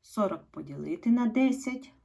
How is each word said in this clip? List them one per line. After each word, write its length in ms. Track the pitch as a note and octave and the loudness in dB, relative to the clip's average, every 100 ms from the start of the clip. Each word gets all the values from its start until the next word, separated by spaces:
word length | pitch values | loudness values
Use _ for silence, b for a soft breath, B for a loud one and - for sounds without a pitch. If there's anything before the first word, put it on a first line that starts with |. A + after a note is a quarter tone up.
Сорок 420 | - - G3 D#3+ - | -10 -2 -2 -2 -10
поділити 600 | - C#3+ C#3+ D3 E3 A#3+ | -14 -12 -10 -8 -2 2
на 160 | A#3+ A#3+ | 4 4
десять. 640 | B3+ C4 B3+ - B3+ - - | 4 2 2 -4 -8 -12 -20